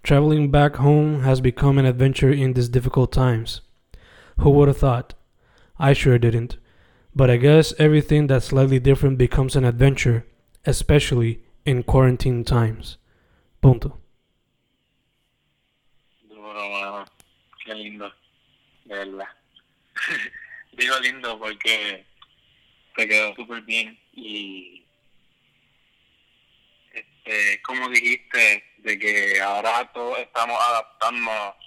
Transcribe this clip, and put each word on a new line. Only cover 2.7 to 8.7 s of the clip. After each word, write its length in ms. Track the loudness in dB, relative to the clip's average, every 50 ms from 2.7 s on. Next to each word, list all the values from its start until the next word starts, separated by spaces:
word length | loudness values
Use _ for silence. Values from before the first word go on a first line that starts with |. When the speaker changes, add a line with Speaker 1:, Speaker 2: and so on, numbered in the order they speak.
| -2 -2 -2 0 0 0 0 2
Speaker 1:
times. 500 | 2 2 2 2 0 -2 -4 -8 -12 -14 -16 _ _ _ _ _ -20 -20 -20 _ _ -20 -20 _ _ 2
Who 100 | 4 6
would 160 | 6 6 6
have 100 | 4 4
thought? 360 | 2 0 0 0 -2 -4 -10 -16 -20 _ _ _ _ _ _ _ _ _ _ -8
I 160 | -2 2 2 2
sure 240 | 4 4 2 4
didn't. 400 | 4 2 0 0 -2 -4 -6 -10 -14 -16 _ _ _ _ _ _ _ _ _ 0
But 160 | 2 2 4
I 80 | 4
guess 360 | 4 4 6 6 6 4 2 2
everything 480 | 2 2 4 4 2 2 2 2 2 2
that's 180 | 2 0 0 0
slightly 340 | 0 0 2 2 2